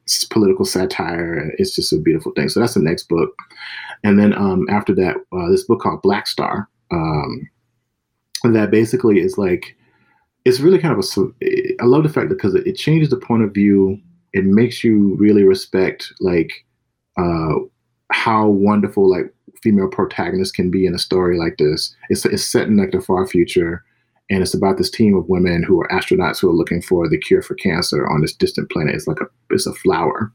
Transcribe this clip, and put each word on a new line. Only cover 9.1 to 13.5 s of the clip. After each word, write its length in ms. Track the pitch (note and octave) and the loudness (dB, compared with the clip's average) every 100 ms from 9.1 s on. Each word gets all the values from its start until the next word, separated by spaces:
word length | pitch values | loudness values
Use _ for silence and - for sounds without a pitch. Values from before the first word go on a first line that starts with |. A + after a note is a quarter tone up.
| G2+ | 2
is, 180 | F#2 - | 2 -2
like, 380 | F#2+ F2 - - _ _ _ _ _ _ B2 | -2 -2 -4 -20 _ _ _ _ _ _ 0
it's 140 | B2 | 4
really 200 | D#3+ F#3+ | 4 4
kind 140 | D#3+ | 2
of 60 | G#2 | 0
a 40 | |
s-, 720 | F#2 G2+ F#2 - - - - - | -2 -2 -2 -2 -2 -2 -2 0
I 40 | A#2+ | 4
love 180 | D3 | 4
the 60 | D3+ | 2
fact 200 | C3 - | -2 -2
that, 100 | F#2+ | -2
'cause 160 | G2+ F#2 | 0 0
it, 100 | - | -2
it 100 | - | -4
changes 320 | D3+ D#3+ D3 | 0 2 2
the 80 | B2+ | -2
point 260 | - A2+ | 0 0
of 100 | G#2 | 0